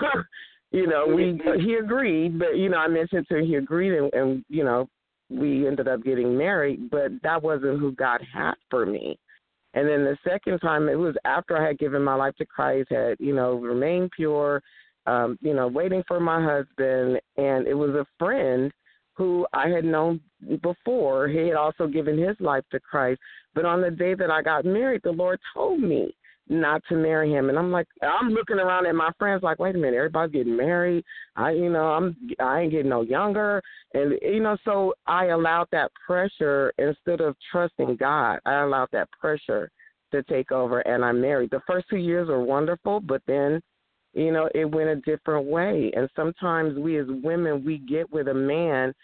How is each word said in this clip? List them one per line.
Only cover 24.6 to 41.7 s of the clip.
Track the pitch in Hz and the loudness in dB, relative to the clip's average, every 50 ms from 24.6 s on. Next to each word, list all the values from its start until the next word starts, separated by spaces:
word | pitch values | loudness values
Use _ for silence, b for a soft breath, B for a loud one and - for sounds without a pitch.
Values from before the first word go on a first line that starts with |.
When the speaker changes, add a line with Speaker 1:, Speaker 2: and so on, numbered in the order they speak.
| 135 | 2
Speaker 1:
married, | 185 185 214 247 269 254 208 - | 2 2 2 2 0 0 0 0
the | 180 | -2
Lord | 170 165 180 180 185 185 - - - | 0 0 0 0 0 -2 -6 -12 -6
told | - - - 381 330 | -4 0 0 2 2
me | 254 185 156 127 104 - - _ b b b b b _ | 2 2 2 2 0 -2 -6 _ b b b b b _
not | 147 165 160 147 151 160 - - | 0 0 2 2 0 0 -2 -2
to | 180 | 0
marry | 165 160 160 160 156 156 151 | 0 2 2 2 2 2 2
him. | 151 143 135 135 | 2 2 2 2
And | 135 156 | 2 2
I'm | 170 180 | 0 0
like, | 180 180 165 - _ - | 0 -2 -2 -4 _ -6
I'm | - 143 160 196 240 240 | -2 -2 0 0 0 0
looking | 220 220 220 - 226 196 | 0 0 0 0 0 0
around | 185 185 180 185 180 | 0 2 2 2 2
at | 175 165 | 2 2
my | 165 160 160 165 - | 2 0 0 0 0
friends | 208 202 196 190 185 | 0 0 0 0 0
like, | 170 160 - | -2 -2 0
"Wait | - 190 190 | -2 -2 0
a | 180 | 0
minute, | 156 135 123 | 0 2 2
everybody's | 120 139 160 160 160 165 165 147 | 2 0 0 0 0 -2 0 0
getting | 147 123 117 117 117 | -2 0 0 0 2
married. | 123 151 175 175 175 180 175 170 170 B B B B B B - | 2 2 2 2 2 2 0 0 -2 B B B B B B -2
I, | 110 143 | -2 0
you | 165 165 175 175 | 0 0 0 0
know, | 170 160 156 | 0 0 2
I'm, | 160 151 156 180 185 170 165 247 240 - - | 2 2 0 0 -2 -4 -6 -10 -12 -6 -4
I | 127 127 135 156 | -2 0 2 2
ain't | 175 160 | 0 0
getting | 156 156 139 139 | 0 0 0 0
no | 127 120 | 0 0
younger." | 117 113 127 147 196 208 202 208 208 208 208 196 B B B B B B _ | 0 0 0 0 0 0 0 0 0 0 -2 -2 B B B B B B _
And, | 139 143 147 139 - | -2 0 0 0 0
you | - - 196 220 | 0 0 0 0
know, | 220 214 214 196 - | 0 0 -2 -2 -2
so | 226 202 196 196 190 - - _ - | -2 0 0 0 0 -2 -4 _ -2
I | 165 180 185 180 | 0 2 2 2
allowed | 170 165 165 165 160 170 175 - | 2 2 2 2 2 2 0 0
that | - 165 143 - - - - | 0 -2 -2 -2 -4 -10 -4
pressure | - 180 180 185 202 - - 156 147 143 139 139 131 - - | -2 0 0 0 -2 -2 -2 0 2 2 2 2 2 0 0
instead | 135 143 151 - _ - 175 160 | 0 0 0 -2 _ -4 -2 0
of | 165 151 139 - - - | 0 -2 -2 -4 -12 -4
trusting | - 175 175 170 - - 139 127 123 | -2 -2 -2 -2 -2 -2 -2 -2 0
God. | 113 131 135 147 151 131 113 95 - - | 0 0 0 2 2 2 2 0 -2 -2
I | - 135 143 | -2 0 2
allowed | 143 143 139 135 127 - | 2 2 0 0 -2 -2
that | - 110 92 - | -2 -4 -4 -4
pressure | - _ - 160 151 147 - - 113 104 85 - B B B B B B _ _ | -8 _ -4 -4 -4 -2 -2 -2 -2 -2 -4 -6 B B B B B B _ _
to | - 143 135 | -4 -4 -2
take | - 160 131 135 - | 0 -2 -2 -2 0
over, | 135 131 127 120 123 123 | 0 0 0 2 0 0
and | - - 120 123 123 | 0 0 0 2 2
I | 120 120 | 2 2
married. | 120 123 135 147 135 123 117 | 2 2 2 2 0 0 0
The | - 135 - | -2 -6 -2
first | - | -2